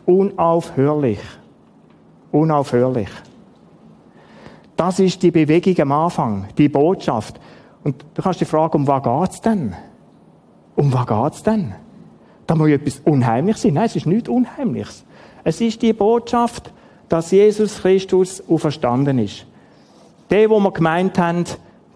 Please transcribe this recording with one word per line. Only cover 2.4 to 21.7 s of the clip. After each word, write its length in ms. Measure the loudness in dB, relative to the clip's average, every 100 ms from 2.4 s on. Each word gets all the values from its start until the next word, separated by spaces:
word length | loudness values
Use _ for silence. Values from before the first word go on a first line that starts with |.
| 2 0 0 0 0 -2 -6 -10 -20 -20 -20 _ -20 -20 -20 -20 -20 -20 -20 -20 -20 -20 -12
Das 260 | -4 -2 2
ist 220 | 0 2
die 80 | 2
Bewegung 480 | 4 4 2 2 2
am 120 | 2
Anfang, 540 | 2 0 -2 -4 -4 -4 0
die 140 | 2
Botschaft. 680 | 4 2 0 -2 -4 -6 -14 -20 -20 -20 _
Und 240 | -8 -8 -12
du 80 | -6
kannst 180 | -4 -4
dich 80 | -2
fragen, 300 | 0 0 0
um 80 | 0
was 160 | 0
geht's 400 | 0 -2 -4 -2
denn? 320 | -2 -2 -4 -10 -18 -20 -20 _ _ _ _ _ _ 0
Um 180 | 0
was 120 | 0 0
geht's 360 | -2 -2 -2
denn? 320 | -2 -2 -4 -10 -20 -20 -20 -20 _ _ -2
Da 80 |
muss 160 | 2 2
ja 60 | 2
etwas 260 | -2 -4
Unheimliches 560 | 0 2 2 0 -2 0
sein. 140 | 0
Nein, 100 | 0
es 120 | -2 -2
ist 100 | -2
nichts 240 | -2 -2
Unheimliches. 760 | -2 -2 -4 -6 -6 -8 -14 -20 -20 -20 -8
Es 160 | -6 -2
ist 220 | -4 0
die 100 | 0
Botschaft, 800 | 2 2 0 0 -2 -2 -4 -18 -20 -20 -14 -4
dass 220 | -2 2
Jesus 500 | 4 4 4 -2 0
Christus 600 | 2 2 2 0 0 -4 -2
auferstanden 720 | 0 0 -2 -2 0 0 0
ist. 260 | -2 -6 -20 -20 -20 -20 _ -20 -20 _ 0
Der, 180 | 2 4
wo 100 | 4
wir 140 | 2
gemeint 460 | 2 0 2 0 0
haben, 260 | 0 -2 -4 -10 -20